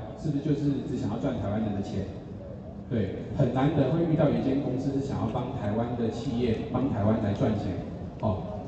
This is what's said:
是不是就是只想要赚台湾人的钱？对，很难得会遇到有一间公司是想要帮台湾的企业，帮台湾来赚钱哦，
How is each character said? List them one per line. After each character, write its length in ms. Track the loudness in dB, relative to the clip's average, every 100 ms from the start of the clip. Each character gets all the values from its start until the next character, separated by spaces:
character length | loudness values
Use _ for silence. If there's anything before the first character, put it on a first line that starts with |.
| -8 -4
是 80 | -2
不 80 | 0
是 80 |
就 80 | 2
是 320 | 2 2 0
只 160 | -2 -2
想 80 | -2
要 80 | -2
赚 160 | -2 -2
台 80 | 0
湾 160 | 0
人 80 | 0
的 80 | -2
钱？ 240 | -2 -4 -4 -8 -10 -12 -10 -10 -10 -12 -4
对， 260 | -2 -2 -4 -6 0
很 160 | 2
难 240 | 4 2 4
得 160 | 4
会 80 | 4 4
遇 60 | 4
到 80 |
有 100 | 4
一 80 | 4
间 200 | 2 2
公 180 | 0 0
司 100 | 0 0
是 60 |
想 160 | -2 -2
要 60 | -2
帮 260 | -2 -4 -2
台 160 | 0 0
湾 100 | 0 0
的 80 | 0
企 320 | 0 -2 0
业， 160 | 2 2 0
帮 160 | 0 2
台 160 | 2
湾 180 | 4 4
来 120 | 2
赚 180 | 2 2 2
钱 80 | 0 -2 -6 -8 -8 -2
哦， 180 | 0 0 -2 -6